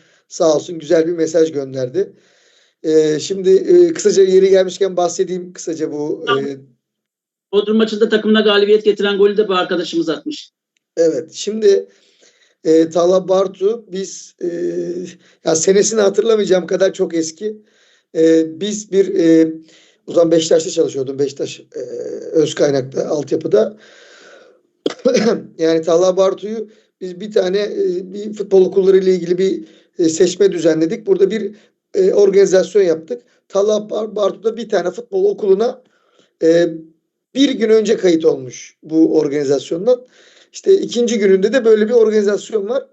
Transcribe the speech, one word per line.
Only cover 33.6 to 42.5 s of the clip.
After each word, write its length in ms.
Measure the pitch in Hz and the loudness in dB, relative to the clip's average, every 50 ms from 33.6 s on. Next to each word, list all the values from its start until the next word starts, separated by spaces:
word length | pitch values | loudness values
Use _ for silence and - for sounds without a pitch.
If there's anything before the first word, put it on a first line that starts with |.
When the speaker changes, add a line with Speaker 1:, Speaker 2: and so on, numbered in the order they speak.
| 202 214 214 214 214 208 | 0 0 0 -2 -4 -6
Speaker 1:
Bar-, 260 | - 214 214 214 190 | -8 -8 -8 -6 -4
Bartu 260 | 208 208 - - - - | -2 -2 -4 -4 -4 -4
da 140 | 220 214 | -4 -4
bir 120 | 226 233 214 | -6 -6 -4
tane 220 | - 185 175 175 | -4 -2 -2 -4
futbol 340 | 180 - 240 - 196 196 185 | -6 -8 -10 -6 -4 0 0
okuluna, 580 | 208 202 - - 196 190 190 226 247 254 - _ _ _ _ _ _ _ _ _ _ _ - 165 | 0 -2 -2 0 0 0 2 0 -2 -4 -8 _ _ _ _ _ _ _ _ _ _ _ 0 2
e, 260 | 160 165 170 175 165 165 - - - _ _ _ _ _ _ _ _ - | 4 4 4 2 0 -2 -6 -14 -20 _ _ _ _ _ _ _ _ -2
bir 160 | 247 277 285 | 0 0 0
gün 180 | 269 196 220 220 | 0 0 0 2
önce 280 | 220 220 214 202 226 | 2 2 2 2 0
kayıt 280 | - - 185 165 165 160 | 0 2 2 2 2 2
olmuş 540 | 160 143 135 131 123 120 - - - _ _ - | 2 0 0 -4 -12 -16 -18 -20 -20 _ _ -10
bu 360 | 156 156 160 160 160 160 160 | -2 2 2 2 4 4 2
organizasyondan. 880 | 151 147 139 147 147 135 143 139 - - 175 165 190 233 254 247 254 - _ _ _ _ _ _ _ _ - | 0 0 -2 -2 -2 -2 -2 -2 -4 -6 -8 -4 0 0 0 0 -2 -10 _ _ _ _ _ _ _ _ -20
İşte 220 | - - 208 190 | -4 0 2 2
ikinci 440 | 196 - - - 233 240 226 226 214 | 2 2 -2 -4 -2 -2 0 0 0
gününde 340 | 196 196 190 190 190 220 220 | 2 2 2 2 2 2 0
de 120 | 269 226 | 2 2
böyle 240 | 226 220 214 214 214 | 4 4 4 4 2
bir 60 | 247 | 4
organizasyon 760 | 240 220 214 214 214 208 202 208 190 - - | 4 4 4 2 2 0 0 -2 -2 -4 -6